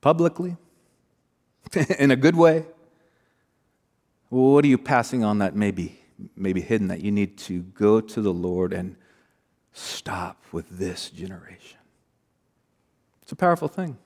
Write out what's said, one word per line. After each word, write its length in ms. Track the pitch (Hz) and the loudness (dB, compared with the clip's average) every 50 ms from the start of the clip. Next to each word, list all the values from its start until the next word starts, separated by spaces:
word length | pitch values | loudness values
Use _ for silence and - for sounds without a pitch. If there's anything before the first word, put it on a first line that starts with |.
Publicly? 560 | - 147 160 160 170 170 170 - 175 180 175 - _ _ _ _ _ _ _ _ _ _ _ _ _ _ _ _ _ _ _ _ _ - | 4 2 2 4 2 0 0 -2 -8 -8 -10 -12 _ _ _ _ _ _ _ _ _ _ _ _ _ _ _ _ _ _ _ _ _ -6
<laughs> 280 | - 190 147 - 185 - | -2 -2 0 0 0 2
In 120 | 139 139 | 4 4
a 40 | 131 | 4
good 200 | 127 135 160 170 | 6 4 4 6
way? 300 | 165 165 165 160 160 156 - - _ _ _ _ _ _ _ _ _ _ _ _ _ _ _ _ _ _ _ _ _ _ _ _ _ _ _ _ _ _ _ | 8 6 6 6 4 -2 -8 -20 _ _ _ _ _ _ _ _ _ _ _ _ _ _ _ _ _ _ _ _ _ _ _ _ _ _ _ _ _ _ _
What 360 | 123 127 131 135 139 143 147 | 0 2 4 6 6 6 6
are 20 | |
you 120 | 143 131 120 | 4 2 2
passing 440 | - - 147 123 117 - - 127 110 | 2 0 0 0 0 0 -2 -2 0
on 140 | 107 104 104 | 0 0 0
that 160 | 101 92 - | 0 -2 -2
may 140 | 104 104 101 | -2 -2 -2
be, 300 | 95 90 87 82 - _ _ _ _ - - - _ | -2 -4 -8 -10 -12 _ _ _ _ -20 -20 -20 _
may 180 | - 95 95 95 | -6 -4 -4 -2
be 80 | 92 | -4
hidden 260 | - - 113 107 101 | -2 -2 -2 -2 -2
that 140 | 92 92 85 | -4 -6 -6
you 100 | - 104 | -4 -4
need 260 | 101 101 101 95 - | -2 -2 -2 -4 -6
to 240 | - - - 92 90 | -18 -12 -10 -8 -10
go 400 | 87 92 - - 104 104 107 113 | -10 -12 -6 0 2 4 4 4
to 180 | 110 110 - 117 | 2 -2 -8 -4
the 140 | 107 98 87 | -4 -4 -4
Lord 400 | 87 87 90 90 90 92 90 95 | -4 -4 -4 -2 -2 -2 -4 -4
and 220 | 92 90 92 90 _ _ _ _ _ _ _ _ _ _ _ _ _ _ _ _ | -6 -8 -10 -12 _ _ _ _ _ _ _ _ _ _ _ _ _ _ _ _
stop 680 | - - - - - - - - 92 87 92 90 _ _ _ | -18 -14 -14 -14 -12 -10 -10 -10 -8 -10 -10 -12 _ _ _
with 160 | - 85 82 _ | -10 -10 -10 _
this 420 | 90 90 95 92 90 - - - | -10 -8 -8 -8 -8 -10 -14 -16
generation? 640 | - 82 90 92 92 87 - - 92 92 _ - - _ _ _ _ _ _ _ _ _ _ _ _ _ _ _ _ _ _ _ _ _ _ _ _ _ _ _ _ _ | -14 -14 -14 -14 -14 -18 -20 -20 -20 _ _ -20 -20 _ _ _ _ _ _ _ _ _ _ _ _ _ _ _ _ _ _ _ _ _ _ _ _ _ _ _ _ _
It's 100 | _ - | _ -18
a 40 | - | -8
powerful 320 | - 185 175 175 165 - | -2 0 0 0 0 -4
thing. 280 | 147 - - 185 165 131 - _ | -8 -8 -8 -10 -10 -10 -14 _